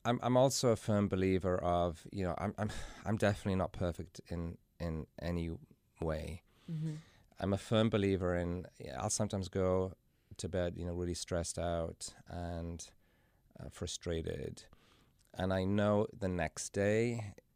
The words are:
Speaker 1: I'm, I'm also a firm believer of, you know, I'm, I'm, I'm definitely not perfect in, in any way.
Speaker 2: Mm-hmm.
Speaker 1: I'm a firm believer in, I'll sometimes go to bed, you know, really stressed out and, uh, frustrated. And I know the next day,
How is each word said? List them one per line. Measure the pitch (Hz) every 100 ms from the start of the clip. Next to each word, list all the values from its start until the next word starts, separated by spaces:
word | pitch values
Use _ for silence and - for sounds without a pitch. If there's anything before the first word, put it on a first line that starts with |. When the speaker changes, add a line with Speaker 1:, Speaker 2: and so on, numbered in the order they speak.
Speaker 1:
I'm, | 113 120
I'm | 120 127
also | 135 - 127
a | 110
firm | - 104 101
believer | 95 95 92 92 90
of, | 87 87 87 82 -
you | - 92
know, | 82
I'm, | 101 -
I'm, | 107 - - - -
I'm | 104
definitely | 104 101 - 95
not | 85
perfect | - 90 82 82 - -
in, | 85 85 85 _ -
in | 85 80 73 -
any | 82 87 85 82 - _ _ -
way. | 80 78 76 78 _ _ -
Speaker 2:
Mm-hmm. | 160 160 156 - - _ -
Speaker 1:
I'm | 92
a | 98
firm | - 113 113
believer | 110 98 95 90 87
in, | 87 87 90 - - 64
I'll | 104
sometimes | - 104 101 90
go | 98 92 92 95 - _ _ - -
to | 87
bed, | 90 87 85
you | 87
know, |
really | 87 87
stressed | 85 - 87 85 -
out | 85 85 82 - - - -
and, | 87 85 85 85 85 - - _ _ _ _ _ -
uh, | -
frustrated. | - 87 - - 82 82 - - - - - - - _ _ _
And | - 92
I | 95
know | 92 101 104 104 107 -
the | 95
next | 90 80 - -
day, | - 101 107 120 117 104 - -